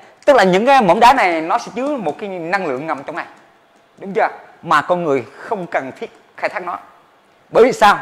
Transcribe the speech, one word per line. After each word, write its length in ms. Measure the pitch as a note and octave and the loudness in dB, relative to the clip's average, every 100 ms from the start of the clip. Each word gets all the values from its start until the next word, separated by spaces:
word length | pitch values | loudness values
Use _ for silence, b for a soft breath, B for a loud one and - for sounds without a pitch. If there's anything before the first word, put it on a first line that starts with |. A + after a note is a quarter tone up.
| b b - | b b 2
tức 100 | C4 | 4
là 80 | |
những 220 | F#3+ F#3 A#3+ | 4 2 4
cái 160 | C4+ | 4
mỏm 180 | F#3+ G3+ | 4 6
đá 140 | A#3+ | 6
này 280 | C4+ F#3+ E3 | 6 2 -2
nó 160 | E3 A3+ | -2 -4
sẽ 140 | - G3+ | -4 -8
chứa 220 | C4+ C#4+ | -6 -4
một 200 | D#3 D3 | -6 -8
cái 120 | G3+ | -10
năng 360 | F#3 E3 G3 F3 | -10 -6 -4 -4
lượng 220 | B2+ D#3+ | -6 -6
ngầm 160 | D3 | -8
trong 120 | C#4 F3 | -10 -12
này, 100 | - - _ _ _ _ _ - | -14 -18 _ _ _ _ _ -18
đúng 160 | F3+ | -8
chưa? 140 | G#3 D#3+ - - _ | -2 -4 -4 -20 _
Mà 200 | D#3+ D3 | -2 0
con 220 | - F3+ | 0 -2
người 200 | D#3+ C3+ A2 - | 0 -2 -4 -14
không 300 | - G#3 E3+ | -10 -8 -6
cần 240 | E3+ C3+ - | -8 -8 -14
thiết 120 | - _ _ - | -16 _ _ -10
khai 120 | D#3+ | -8
thác 140 | G3+ | -8
nó. 140 | F3 - - _ _ _ _ _ _ | -12 -12 -14 _ _ _ _ _ _
Bởi 100 | - | 2
vì 80 | B3 | 4
sao? 280 | - G#3+ D#3+ | 4 4 2